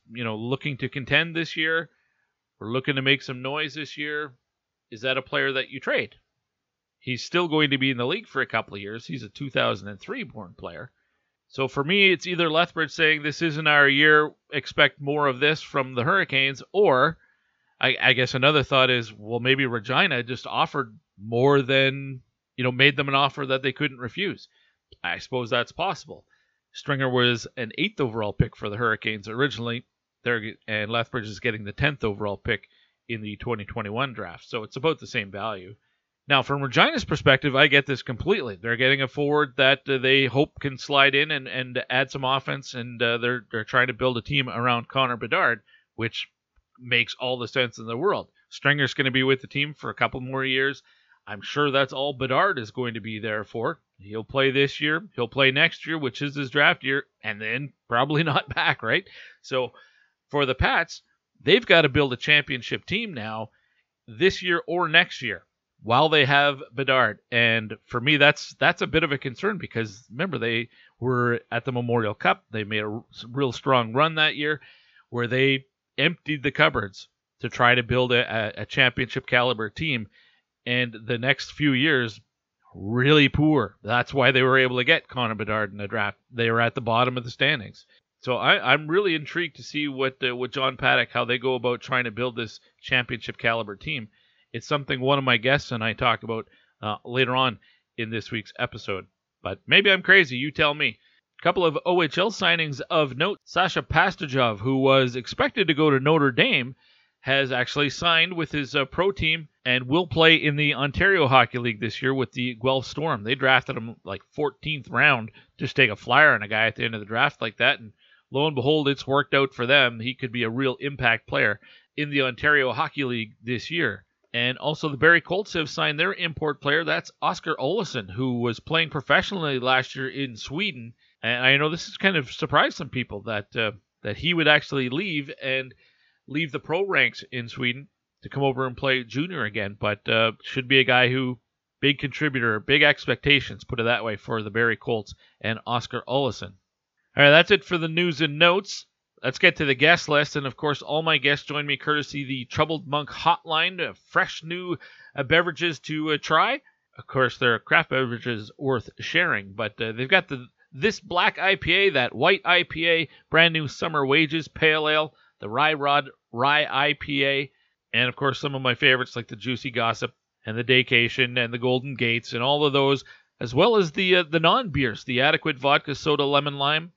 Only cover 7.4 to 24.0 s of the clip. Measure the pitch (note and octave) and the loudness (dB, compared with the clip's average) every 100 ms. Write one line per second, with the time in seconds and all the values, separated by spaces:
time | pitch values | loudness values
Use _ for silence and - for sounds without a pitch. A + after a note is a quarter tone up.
7.4 | F3 D#3 D3 C3+ C3+ A#2+ B2 G#3 G#3 C3+ | 0 2 2 2 0 -2 -4 -4 -6 -6
8.4 | B2 A2+ - G2+ G2+ A2+ - C#3+ G#2+ - | -2 -2 -4 -10 -10 -12 -12 -12 -12 -12
9.4 | C#3+ C#3 A#2+ G#2 G2+ G2+ - B3+ F3 A2+ | -4 0 0 -2 -8 -14 -12 -10 -12 -14
10.4 | F2+ - F#2 E2 B2 _ _ _ _ _ | -18 -14 -14 -12 -16 _ _ _ _ _
11.4 | _ - C3 C#3+ C#3+ G3+ G3 E3+ F3+ F3 | _ -6 -4 -4 0 2 4 2 -2 -2
12.4 | E3 D#3 E3+ D#3+ D3+ - D#3 D3+ D3 C#3 | 0 0 0 -2 -6 0 0 2 -2 -4
13.4 | E3 D3 D3+ D3 C#3 C#3 D3+ D3+ D3+ - | -4 0 4 6 6 6 6 6 2 -4
14.4 | _ D3 - - C#3 - C#3+ D3 C#3+ B2 | _ -8 -2 2 2 2 -4 0 0 2
15.4 | D3 D#3 - D3 C3 B2+ C3 F#3+ E3+ C3+ | 0 0 -4 -4 -4 -2 0 0 0 0
16.4 | C3+ C3 - F#3+ G3 B2+ D3+ D#3+ _ _ | 0 -2 -4 2 4 6 2 0 _ _
17.4 | _ _ _ - C3 B2 A#2+ B2 B2+ C3 | _ _ _ -2 -2 2 2 2 0 2
18.4 | C#3 D3+ B2+ C3+ B2+ B2 A2 G#2+ G#2 A#2 | 4 4 2 4 4 2 -2 -12 -8 -2
19.4 | B2 C3+ C3 A#2+ G2+ C3+ F#3+ B2 A#2+ B2 | 2 2 0 -4 -2 0 0 -2 -4 -8
20.4 | - A#2+ E3 D3 A#2 G#2+ _ - G#2+ A#2 | -6 -2 -2 -4 -6 -10 _ -18 -4 2
21.4 | C3+ C#3+ B2 C3+ C3+ C#3 C#3 B2+ _ _ | 4 4 4 2 2 -2 -10 -14 _ _
22.4 | _ - B2+ B2 C#3+ C#3 C#3 C#3 C#3 - | _ -4 0 4 4 4 0 0 0 -2
23.4 | C3 C3 C3+ - D3 B2+ | -4 -2 -2 -2 -4 -6